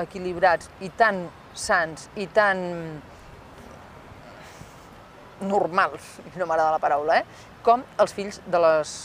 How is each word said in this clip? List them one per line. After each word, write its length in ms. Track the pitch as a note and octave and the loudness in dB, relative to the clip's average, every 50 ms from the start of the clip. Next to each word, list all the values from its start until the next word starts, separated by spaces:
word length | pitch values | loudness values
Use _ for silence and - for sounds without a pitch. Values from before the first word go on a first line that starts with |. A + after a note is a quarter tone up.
equilibrats 640 | F3 - - F#3+ F3+ F3+ F3 E3+ F3+ F3+ E3 D#3+ - - - - | -8 -8 -8 -10 -8 -8 -2 2 4 4 4 2 -2 -8 -16 -14
i 80 | F#3+ E3+ | -14 -6
tan 380 | - - A3+ G#3+ G3 F#3 F3 D#3+ - - - - - | 0 2 2 2 2 -2 -6 -10 -12 -18 -20 -20 -14
sans 540 | - - - G3+ F3 E3 D#3+ D#3 - - - - | -8 -2 0 0 0 0 -2 -6 -12 -16 -14 -12
i 80 | G#3+ G3 - - | -10 -6 -2 2
tan 240 | A3 G#3 G3+ F#3+ F#3 F3+ F3 F3 E3+ E3 D#3+ D#3 D3 - - - - - - - - - - - - - - - - - - - - - - - - - - A2+ - - - - - - - - - - - - - - - - - - - - - G3 | 2 4 4 2 0 -4 -6 -6 -8 -8 -10 -12 -14 -16 -18 -20 -20 -20 -20 -20 -20 -20 -20 -20 -20 -20 -20 -20 -20 -20 -20 -20 -20 -20 -20 -20 -20 -20 -20 -20 -20 -20 -20 -20 -20 -20 -20 -20 -20 -20 -20 -20 -20 -20 -20 -20 -20 -20 -20 -14 -10 -4
normals, 720 | G3 G3+ G3+ F3 D#3+ F3 G3 F3+ D3+ C#3+ - - - - - - D#3+ - F3+ | 0 0 0 0 0 2 0 0 0 -2 -8 -16 -18 -20 -20 -18 -12 -8 -6
no 80 | F3+ E3 | -4 0
m'agrada 240 | D#3+ E3 D#3+ D#3 D#3 | 0 2 2 2 2
la 80 | D#3 | 0
paraula, 380 | D#3 D#3 D3 C#3+ D3 D#3 F3 A#3 | 0 0 0 0 0 2 2 0
eh, 240 | - - - - - - - - | 0 -2 -12 -20 -20 -20 -12 -2
com 240 | - A#3 A#3 B3 C4+ - - - | 2 4 4 4 2 -4 0 0
els 160 | G#3 - - | 0 0 0
fills 240 | G#3 G3 G3+ - - - G3 | -6 -8 -8 -10 -14 -6 -2
de 100 | F3 E3+ E3+ | 2 4 4
les, 320 | D#3+ D#3+ D#3 D3 - - - | 4 4 4 0 -4 -8 -14